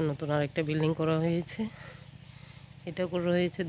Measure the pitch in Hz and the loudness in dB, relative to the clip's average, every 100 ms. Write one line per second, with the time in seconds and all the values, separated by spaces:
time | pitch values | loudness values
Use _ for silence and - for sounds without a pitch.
0 | 156 139 147 147 143 - 151 156 156 160 | 2 0 0 2 2 0 0 2 2 2
1 | 160 160 165 170 165 - 214 - - - | 2 4 2 0 -2 -6 -6 -6 -18 -18
2 | - - - - - - - - 175 160 | -20 -20 -20 -20 -20 -20 -20 -14 -10 -4
3 | 180 180 175 175 180 - | -2 0 2 4 2 0